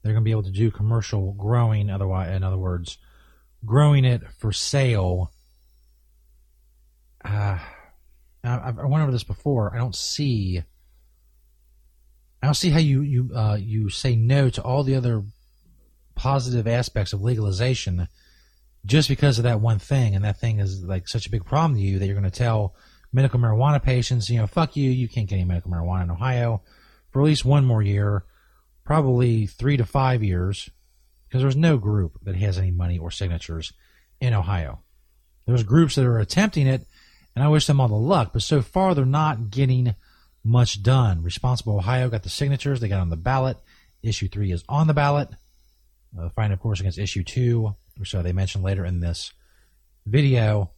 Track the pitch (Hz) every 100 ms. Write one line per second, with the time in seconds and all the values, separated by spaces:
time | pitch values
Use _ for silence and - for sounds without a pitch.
0 | 107 110 110 110 95 95 113 - 107 113
1 | 101 104 95 101 101 120 117 107 101 95
2 | 95 92 90 95 95 95 92 90 85 -
3 | - _ _ _ _ _ 110 120 147 143
4 | 127 123 - - 107 101 - 143 135 110
5 | 92 90 90 _ _ _ _ _ _ _
6 | _ _ _ _ _ _ _ _ _ _
7 | _ _ - 104 101 92 - - - -
8 | _ _ _ _ 120 123 131 117 143 151
9 | 147 123 - - 151 131 101 113 123 92
10 | - - 147 117 95 90 82 _ _ _
11 | _ _ _ _ _ _ _ _ _ _
12 | _ _ _ _ 135 147 180 151 156 135
13 | 147 127 127 - 107 104 101 110 104 -
14 | 131 117 113 139 135 - 120 135 135 135
15 | 123 113 104 - _ _ _ _ _ _
16 | _ - 135 139 127 123 110 117 123 -
17 | 98 101 110 120 104 92 123 127 - 87
18 | 90 _ _ _ _ _ _ _ - 147
19 | 147 135 147 117 120 113 113 110 - 139
20 | 120 98 104 98 117 107 98 95 90 95
21 | 87 117 - 104 87 143 165 123 98 95
22 | 98 101 98 - 120 110 101 - - _
23 | _ 127 135 123 117 110 139 143 131 127
24 | 117 123 98 117 107 - 165 - 135 127
25 | 120 - 104 95 90 87 90 85 85 92
26 | 87 85 127 123 117 110 _ - _ _
27 | _ 135 151 151 123 143 131 110 101 101
28 | 101 101 - _ _ _ _ _ - 151
29 | 139 123 123 113 104 - 127 143 110 143
30 | 131 123 107 90 92 101 - _ _ _
31 | _ _ _ 127 135 135 165 143 101 104
32 | 87 - 98 90 101 92 92 90 87 87
33 | 82 - 95 85 - 82 78 - _ _
34 | _ _ 127 107 87 95 76 - _ _
35 | _ _ _ _ - 123 104 139 160 -
36 | 123 117 104 - 208 165 135 131 - _
37 | _ _ _ - 143 151 143 139 127 107
38 | 123 185 107 117 - 147 117 185 190 160
39 | 131 143 156 120 113 113 135 127 123 104
40 | _ _ _ _ 110 123 120 104 101 131
41 | 117 85 85 - 127 123 - 104 92 127
42 | 127 113 - - 143 139 143 135 113 98
43 | 87 82 92 135 131 - _ _ _ _
44 | 113 104 98 101 101 85 - 143 156 147
45 | 143 143 143 - _ _ _ _ _ _
46 | _ 92 85 - 107 95 117 95 95 85
47 | 95 - 87 - 123 120 110 101 _ -
48 | 98 98 87 90 95 98 95 98 87 87
49 | 85 85 - - _ _ _ _ _ _
50 | - 123 139 123 110 104 95